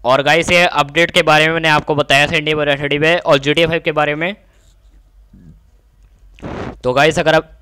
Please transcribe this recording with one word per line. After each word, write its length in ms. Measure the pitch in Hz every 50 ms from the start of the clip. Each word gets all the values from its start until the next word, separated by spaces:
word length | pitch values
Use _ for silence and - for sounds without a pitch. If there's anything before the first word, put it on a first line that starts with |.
और 200 | - 120 127 135 135
गाइस, 280 | 147 151 170 160 -
ये 120 | 180 175 175
अपडेट 480 | - - 147 143 139 143 165 170 165
के 100 | - 180 160
बारे 240 | 160 151 151 156
में 60 | 160 165
मैंने 160 | 165 160 160
आपको 260 | 151 151 - - 156
बताया 320 | 143 143 - 139 139 147
था 80 | 147 170
इंडिया 200 | 156 151 156 156
वन 120 | 151 147 147
एटी 300 | 143 139 147 143 147 147
में 180 | 151 160 170
और 200 | 180 - 170 156 139
जी 140 | 135 143 151
टी 80 | 165
ए 40 | 170
फ़ाइव 160 | 160 165 165
के 100 | 160 170 151
बारे 220 | 151 151 147 147
में। 200 | 151 165 180 208 - _ _ _ _ _ _ _ _ _ _ _ - _ _ _ - _ _ - 95 90 80 - _ _ _ _ _ _ _ _ _ _ _ _ _ - - - - - - - - - - - - -
तो 100 | 123 127
गाइस, 260 | 135 147 160 156 180
अगर 160 | 156 156 156
आप 160 | 160 156 - - _